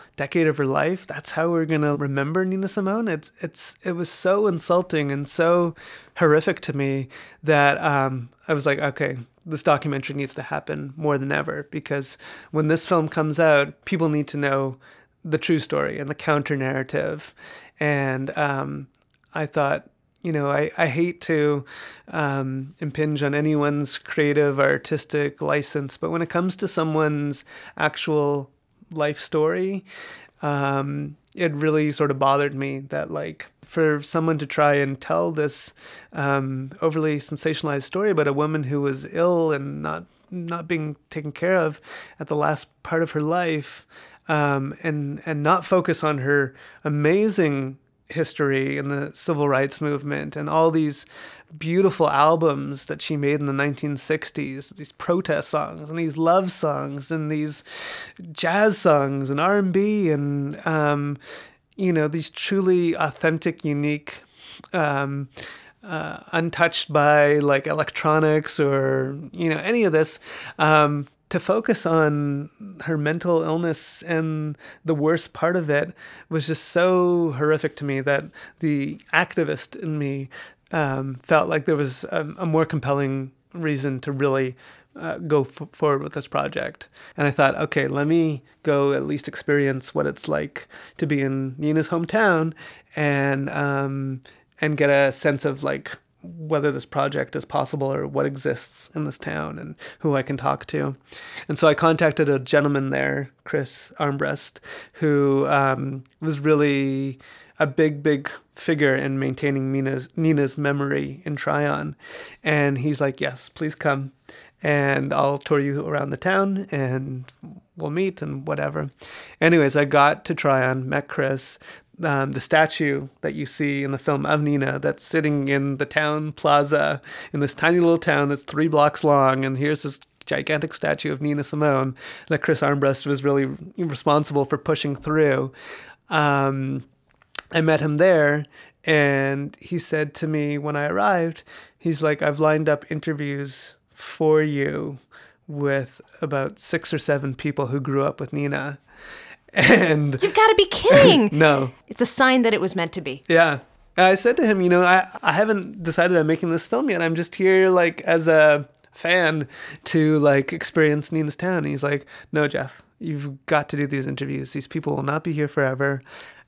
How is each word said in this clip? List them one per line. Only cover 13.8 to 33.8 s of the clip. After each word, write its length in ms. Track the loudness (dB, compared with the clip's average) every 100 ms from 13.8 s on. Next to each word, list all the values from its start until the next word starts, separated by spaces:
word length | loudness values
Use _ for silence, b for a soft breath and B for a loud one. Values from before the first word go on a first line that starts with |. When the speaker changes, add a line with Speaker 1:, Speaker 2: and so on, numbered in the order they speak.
Speaker 1:
people 240 | -4 0 2
need 200 | 0 -2
to 100 | -2
know 400 | 0 0 -2 -6 b b b _
the 160 | -4 -2
true 200 | 0 0
story 400 | 0 -2 -2 -4
and 100 | -8
the 60 |
counter 420 | -6 0 0 0 -2
narrative." 760 | -2 -4 -4 -4 -4 -6 -12 -18 B B B _
And, 580 | 0 0 0 -2 -4 -2
um, 520 | -2 -2 -6 -8 -12 _ _ _ _
I 100 | -6
thought, 460 | -4 0 0 0 -4 _ _ _
you 100 | -4
know, 160 | -2 0
I, 220 | 0 -2 0
I 80 | 0
hate 340 | 0 -2 -4
to, 440 | -2 0 2 0 -4 B B B -10
um, 680 | -4 -2 -2 -4 -6 -10 -10
impinge 440 | -8 -4 -2 0
on 120 | -2
anyone's 640 | 0 0 2 0 0 -2 -6
creative, 600 | -6 0 2 4 2 4
artistic 840 | 2 2 -2 -6 -2 -2 -2 -4
license, 560 | -2 -2 -2 -6 -8 -6
but 100 | -4
when 140 | -4
it 80 | -2
comes 260 | -2 -2 -2
to 100 | -4
someone's 800 | -2 0 2 2 0 -2 -6 B B B -2
actual 760 | -2 -2 -2 0 0 -2 -6 _ _ _ _
life 300 | -4 -2 -2
story, 640 | -4 0 0 0 -2 -6 B B B B B _
um, 800 | -4 -2 0 -2 -2 -6 -8 -12 _
it 180 | -4 -2
really 400 | 0 0 2 0
sort 180 | 0 -2
of 80 | 2
bothered 360 | 2 2 0
me 240 | -2 -6 -8 -8
that, 220 | -8 -6
like, 400 | -6 -8 -12 -18 _ -8
for 340 | 0